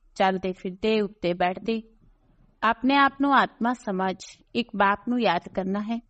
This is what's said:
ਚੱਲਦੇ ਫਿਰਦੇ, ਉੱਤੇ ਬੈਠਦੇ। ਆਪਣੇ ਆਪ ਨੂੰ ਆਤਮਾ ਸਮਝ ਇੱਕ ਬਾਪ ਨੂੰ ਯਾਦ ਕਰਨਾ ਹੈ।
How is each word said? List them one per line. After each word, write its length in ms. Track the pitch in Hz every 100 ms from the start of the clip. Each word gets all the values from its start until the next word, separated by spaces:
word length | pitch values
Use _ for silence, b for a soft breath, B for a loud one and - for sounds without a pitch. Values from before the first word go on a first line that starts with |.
| _
ਚੱਲਦੇ 380 | - 190 185 185
ਫਿਰਦੇ, 480 | 185 190 185 220 220
ਉੱਤੇ 340 | 208 - 175
ਬੈਠਦੇ। 480 | 175 180 190 202 226 226 _ _ _ _ _ _ _
ਆਪਣੇ 340 | 220 233 254 285
ਆਪ 160 | 277 269
ਨੂੰ 140 | 277
ਆਤਮਾ 380 | 262 185 - 233
ਸਮਝ 440 | 254 - 190 190 185 - - _
ਇੱਕ 160 | 233 233 196
ਬਾਪ 220 | 196 202 -
ਨੂੰ 140 | 247
ਯਾਦ 260 | 208 175 190
ਕਰਨਾ 320 | - 185 202
ਹੈ। 200 | 214 233 -